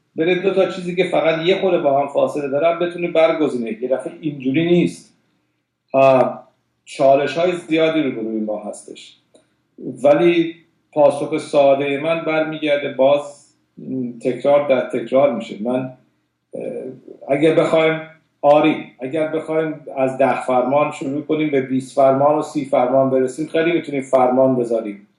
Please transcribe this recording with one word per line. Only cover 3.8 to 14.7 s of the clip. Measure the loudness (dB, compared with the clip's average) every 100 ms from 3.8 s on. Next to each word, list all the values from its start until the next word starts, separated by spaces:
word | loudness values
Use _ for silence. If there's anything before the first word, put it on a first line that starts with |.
یه | -4
دفعه | -4 -4 -8
اینجوری | -8 -6 -4 0 2
نیست. | 2 2 -4 -20 _ _ _ _ _ _ _ _
آه، | 4 6 6 2 -4 -16 _ _ _ -14
چالش‌های | 0 4 4 2 -2 -2
زیادی | -2 -2 0 2 0
رو | -2 -4
روی | -6 -6
ما | -6 -6
هستش، | -10 -14 -16 -20 -20 _ _ _ _ _ _ -16 -14 0
ولی | 4 4 4 2 0 -4 _ _ _
پاسخ | 2 2 2 -4 -6
ساده | -2 4 4 4 0 -4
من | -2 -4 -2
برمیگرده | -2 -2 -4 -2 -2 -2
باز | 2 4 4 -2 -16 _ _ _ -18 -10 -6 -8 -6
تکرار | -4 -2 2 2
در | 2